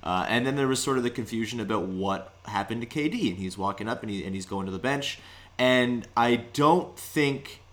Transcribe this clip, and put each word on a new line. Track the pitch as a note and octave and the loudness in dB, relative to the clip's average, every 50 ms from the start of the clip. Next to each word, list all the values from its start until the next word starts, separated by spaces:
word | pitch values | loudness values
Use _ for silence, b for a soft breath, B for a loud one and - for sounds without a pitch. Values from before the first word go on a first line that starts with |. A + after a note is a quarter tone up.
| - | -2
Uh, | - F2+ F#2 F2+ - | 0 0 0 0 2
and | - A#2+ A#2+ | 0 0 0
then | C3+ C#3 C#3+ | 0 0 2
there | C#3 C3 | 2 2
was | C3 B2+ | 2 0
sort | - - C3+ C3 | 0 0 0 2
of | A#2+ | 0
the | B2 | 0
confusion | A#2+ - A#2 F#2+ A#2 A2 A2+ G#2 A2+ A#2+ | -2 -4 -6 -4 -2 -4 -4 -2 -4 -6
about | G#2+ G2 A2 G#2 F2 | -2 -2 0 -2 -2
what | F#2 F#2 F#2 F#2+ G2 G2 F#2 - - - - - | -2 -4 -2 -2 -2 -2 -2 -4 -10 -18 -18 -14
happened | - G#2+ G2 G2+ G3+ A2+ A#2 | -4 -2 -2 0 0 -2 -4
to | A#2 A2+ | -4 -4
K | - D#3 D3 D#3 | -4 0 0 0
D, | F#3+ B3 G3+ A#2 | 0 2 0 0
and | F2 F#2 | 0 0
he's | F#2+ F#2+ F2+ G2+ | -4 -6 -4 -2
walking | F#2+ G2 G2 - G#2+ A2 | -2 -2 -2 -2 -4 -4
up | B2 - | -4 -4
and | - A2 | -4 -6
he, | G2+ G2 D#2+ | -6 -4 -4
and | G2 F#2+ | -4 -6
he's | F#2+ F#2 - | -6 -6 -4
going | G2+ G2 F#2+ | -4 -4 -4
to | F#2+ | -4
the | F#2 F#2 | -6 -2
bench. | - B2+ C#3 C#3+ C#3 - - B B B B B B B B - | -2 -2 -2 0 -2 -6 -8 B B B B B B B B 2
And | B2+ B2+ B2+ B2+ B2 B2 B2 A#2+ G#2 - - A#2 | 4 6 6 6 4 4 0 -2 -4 -2 2 2
I | A#2+ A#2+ B2 A#2 A2+ - - | 4 4 4 2 2 -4 0
don't | - D3 D3+ E3 F3+ - - - - | 4 6 6 6 6 2 -2 -10 -14
think | - - - D#3 D3 C#3 C3+ C3+ - - - - - - | -16 -4 0 2 2 2 2 -2 -6 -12 -18 -18 -20 -20